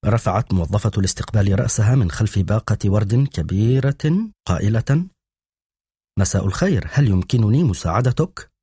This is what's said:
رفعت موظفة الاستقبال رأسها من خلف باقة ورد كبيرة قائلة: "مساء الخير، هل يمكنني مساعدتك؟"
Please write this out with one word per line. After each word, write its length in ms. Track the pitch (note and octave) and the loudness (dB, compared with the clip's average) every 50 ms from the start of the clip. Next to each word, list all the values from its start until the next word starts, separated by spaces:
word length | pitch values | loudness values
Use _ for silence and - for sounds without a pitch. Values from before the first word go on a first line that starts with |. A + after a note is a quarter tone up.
| - | 0
رفعت 480 | - G#2+ A2+ - - F2+ G#2 B2+ - - | 0 0 0 0 0 -2 -2 -2 0 -2
موظفة 360 | F#2 E2+ D2+ G2 G#2 - A2 - G2+ | -2 -2 0 -2 -2 -2 0 -2 0
الاستقبال 640 | G2 F#2 - - - - - G#2+ G2 G2 G2 F#2+ | -2 -2 -2 -4 -8 -2 0 0 2 2 2 0
رأسها 340 | - - - - G#2+ G#2+ B2+ | 0 -2 0 0 2 2 2
من 160 | C#3 A2+ F2 | 2 2 0
خلف 280 | - - A2 G#2 - G2 | 0 -2 -2 -2 0 -2
باقة 400 | F#2+ D#2 G2+ A2 - - G#2+ - - | 0 0 0 -2 0 -2 -4 0 0
ورد 440 | G2+ F#2+ G#2 G#2+ F#2+ A2 B2 C#3 C#3 | 0 2 2 0 2 0 0 0 0
كبيرة 1040 | - - D#2+ D#2 F#2 F#2+ G#2+ A2+ B2+ C3+ B2+ C#3 C#3 - - D#3 E3 F#3+ A3+ A3 - _ _ | -2 -6 -4 -2 0 0 2 2 2 2 0 0 -2 -2 -2 0 0 0 -2 -4 -10 _ _
قائلة: 640 | - F#2 D#2+ - G2+ A2 A2+ - - C#3 D#3+ F3+ F#3 _ _ _ _ _ _ _ _ _ _ _ _ _ _ _ _ _ _ _ _ _ - | -4 -2 0 0 0 0 0 0 0 0 0 0 -4 _ _ _ _ _ _ _ _ _ _ _ _ _ _ _ _ _ _ _ _ _ -2
"مساء 280 | G2 - - G2 F#2+ | -2 0 0 0 -2
الخير، 420 | G2 F#2+ - F3+ F#3+ F3+ G2+ D2+ D#2 | -2 -2 0 0 0 0 -2 -2 -2
هل 180 | - - D3 A#2 | 0 0 2 2
يمكنني 560 | G2 F#2 F2+ - - B2 A2 G#2 A2 C#3+ F3 | 2 0 0 0 0 0 2 2 2 2 2
مساعدتك؟" 880 | C3+ F#2 - - F2 E2 G#2+ B2 B2+ B2 - D#3+ - _ - - - _ _ | 2 0 -2 -2 -2 0 2 2 0 0 0 -2 -4 _ -16 -20 -20 _ _